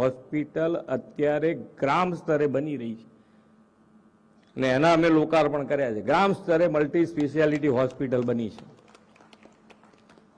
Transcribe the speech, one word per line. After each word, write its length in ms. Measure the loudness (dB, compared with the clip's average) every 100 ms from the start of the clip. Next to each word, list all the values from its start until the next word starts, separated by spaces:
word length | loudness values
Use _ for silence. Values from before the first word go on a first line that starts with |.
hospital 760 | -2 -2 -6 -6 -6 -4 -4 -4 -6 -8
અત્યારે 540 | -6 -4 -2 0 -2 -4 -8 -6
ગ્રામ 280 | -2 0 0 -4
સ્તરે 260 | -2 0 0
બની 220 | -2 -4 -6
રહી 140 | -8 -10
છે, 80 | -16 _ _ _ _ _ _ _ _ _ _ _ _ _ _ -4
અને 120 | 0
એના 260 | 4 4 4
અમે 100 | 4 4
લોકાર્પણ 480 | 4 2 2 -2 -2
કર્યા 240 | -2 -2 -2
છે. 60 | 0
ગ્રામ 200 | 2 2 0
સ્તરે 280 | 0 2 2 2
multi 300 | 0 0 0
speciality 640 | -2 -2 2 2 2 0 2
hospital 460 | 0 -2 -2 -2 0
બની 220 | -2 -4 -10
છે, 80 | -20 -20 -20 -20 _ _ -20 -20 -20 _ -20 -20 -20 _ _ -20 _